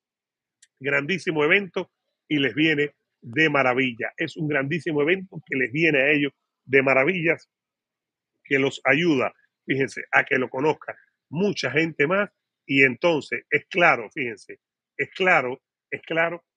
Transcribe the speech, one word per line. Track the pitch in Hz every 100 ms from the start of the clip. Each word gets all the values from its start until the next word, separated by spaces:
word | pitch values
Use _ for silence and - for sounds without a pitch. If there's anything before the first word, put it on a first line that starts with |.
| _ _ _ _ _ _ _ _
grandísimo | 131 139 143 185 - 156
evento | 147 190 196 190 180 _ _ _ -
y | 151
les | 135
viene | 104 160 147 147 - _ _
de | - 117 160
maravilla. | 147 131 123 131 113 113 -
Es | 160 -
un | 151
grandísimo | 147 139 165 156 147
evento | 147 190 190 175 -
que | 135
les | 123
viene | 135 165 147
a | 135
ellos | 151 143 - _ _
de | - 139
maravillas, | 135 131 139 190 165 151 _ _ _ _ _ _ _ _ _ _
que | - 139
los | 135 -
ayuda, | - 139 175 139 107 - _ _
fíjense, | - 135 131 - -
a | 135
que | 131 127
lo | 123
conozca | 131 151 139 - 107 _ _ _
mucha | 143 202 170 135
gente | 135 165 151 147
más. | 190 202 _ _ _ -
Y | 139
entonces | 135 120 175 156 - 120 -
es | 147 -
claro, | 190 170 127 104
fíjense, | - 123 104 - 101 _ _ _ -
es | 135
claro, | - 185 170 127 135 _ _ _
es | -
claro | - 165 165 170 _